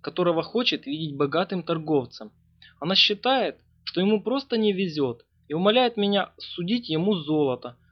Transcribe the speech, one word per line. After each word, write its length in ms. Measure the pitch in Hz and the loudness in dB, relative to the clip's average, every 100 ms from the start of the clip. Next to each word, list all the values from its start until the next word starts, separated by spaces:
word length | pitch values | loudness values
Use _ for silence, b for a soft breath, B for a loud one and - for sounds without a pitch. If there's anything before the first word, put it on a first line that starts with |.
которого 420 | - - 175 165 | -8 0 2 2
хочет 420 | 165 226 247 147 - | 0 0 0 -2 -6
видеть 300 | 156 160 139 | -6 -6 -2
богатым 480 | 143 160 190 185 | 0 0 -2 -4
торговцем. 680 | 160 165 156 147 117 - 107 _ _ _ B B | -4 -4 0 0 0 -12 -20 _ _ _ B B
Она 160 | 156 190 | 0 2
считает, 640 | - 202 247 262 180 - _ _ | 2 2 0 0 0 -6 _ _
что 180 | - 180 | -6 0
ему 200 | 196 214 | 2 2
просто 360 | 214 269 269 226 | 0 -4 -2 0
не 140 | 214 | 2
везёт, 520 | 185 190 151 135 117 _ _ - | 2 -2 0 -2 -2 _ _ -6
и 60 | |
умоляет 440 | 156 196 240 247 233 | 0 4 4 2 2
меня 340 | 202 202 - - | 0 2 -2 -8
судить 520 | - - 175 240 240 | -14 -8 -2 -2 0
ему 260 | 156 190 190 | 0 2 0
золото, 600 | 147 156 139 127 127 - _ | 0 2 2 0 -6 -16 _